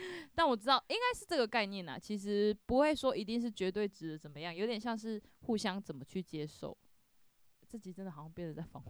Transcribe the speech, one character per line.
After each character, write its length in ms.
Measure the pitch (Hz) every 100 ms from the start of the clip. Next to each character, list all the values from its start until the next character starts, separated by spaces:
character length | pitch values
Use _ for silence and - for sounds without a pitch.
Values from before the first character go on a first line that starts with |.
| 370 359 320
但 140 | - 330
我 80 | 233
知 120 | 220
道 140 | 262 -
应 80 | 330
该 240 | 494 494
是 60 | -
这 100 | 320
个 100 | 226
概 200 | 240 202
念 220 | 196 175
啊， 120 | 127
其 180 | - 214
实 380 | 196 202 208 208 -
不 140 | 247
会 160 | 302 302
说 180 | 262 208
一 100 | 208
定 160 | 233
是 100 | 240
绝 180 | 208 185
对 160 | 190 208
值 260 | - 160
的 60 | 156
怎 120 | 151
么 100 | 143
样， 160 | 165 165
有 100 | 214
点 140 | 220
像 180 | 233 226
是 240 | 220 214 - -
互 160 | - 220
相 240 | 202 190
怎 120 | -
么 120 | 143 127
去 180 | 185
接 240 | 180 156 151
受。 300 | - 151 - _ _ _ _ - _ _ _ -
这 100 | 233
集 140 | 196
真 140 | 175 190
的 40 |
好 120 | 147
像 100 | 160
变 160 | 165 175
得 60 |
在 100 | 151
访 180 | 165 - -